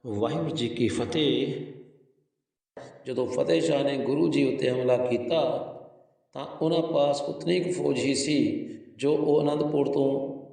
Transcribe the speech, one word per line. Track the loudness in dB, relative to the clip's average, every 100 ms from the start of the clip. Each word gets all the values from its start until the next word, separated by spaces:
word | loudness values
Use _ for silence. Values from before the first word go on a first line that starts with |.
| -6
ਵਾਹਿਗੁਰੂ | -2 -2 -2 -4 -4
ਜੀ | -4
ਕੀ | 0 0
ਫਤਿਹ। | 0 -2 0 2 0 -2 -4 -10 -14 -20 -20 _ _ _ _ _ _ _ -20 -20 -16 -6
ਜਦੋਂ | -2 -2
ਫਤਿਹ | 0 2 2
ਸ਼ਾਹ | 2 2
ਨੇ | 0 -2
ਗੁਰੂ | -2 0 2
ਜੀ | 2 2
ਉੱਤੇ | 2 0
ਹਮਲਾ | 2 2 2
ਕੀਤਾ, | 2 -2 0 0 0 -2 -6 -12 -18 -20 _ _ _
ਤਾਂ | -14 -12
ਉਹਨਾਂ | -2 2 2
ਪਾਸ | 2 2 2 2
ਉਤਨੀ | -4 -4 0 0
ਕੁ | 0
ਫੌਜ | 0 0 2
ਹੀ | 2 0
ਸੀ, | 2 2 2 0 -8 -12 -18 -2
ਜੋ | 0 2
ਉਹ | 4 4
ਅਨੰਦਪੁਰ | 2 0 0 2 2
ਤੋਂ | 2 2 0 -4 -10 -16